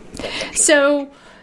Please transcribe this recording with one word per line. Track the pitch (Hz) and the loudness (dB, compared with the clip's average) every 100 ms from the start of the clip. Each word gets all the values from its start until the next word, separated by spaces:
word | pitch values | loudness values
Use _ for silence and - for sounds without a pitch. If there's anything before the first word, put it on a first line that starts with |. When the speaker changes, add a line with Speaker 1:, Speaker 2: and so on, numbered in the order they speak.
| - - | -16 -14
Speaker 1:
That's | - - | -10 -10
actually | - - | -6 -2
Speaker 2:
So | - 294 277 285 277 - - - | 2 4 4 0 -4 -14 -20 -20